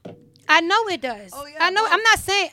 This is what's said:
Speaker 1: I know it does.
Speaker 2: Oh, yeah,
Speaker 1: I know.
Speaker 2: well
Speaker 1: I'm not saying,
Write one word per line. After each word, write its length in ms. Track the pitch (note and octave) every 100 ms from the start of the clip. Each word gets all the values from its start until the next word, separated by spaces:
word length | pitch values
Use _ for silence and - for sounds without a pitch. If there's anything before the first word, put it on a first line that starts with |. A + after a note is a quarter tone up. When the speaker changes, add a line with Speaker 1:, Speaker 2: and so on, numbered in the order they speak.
| - - - _ -
Speaker 1:
I 140 | D#4
know 260 | E4+ G#4 G#4+
it 140 | D#4+
does. 300 | C4 G#3 G3 C4+
Speaker 2:
Oh, 100 | C#4+
yeah, 120 | D4+
Speaker 1:
I 120 | F4
know. 120 | G4
Speaker 2:
well 80 | A4
Speaker 1:
I'm 80 | F#4
not 160 | A4+ G#4+
saying, 300 | - G4 F4+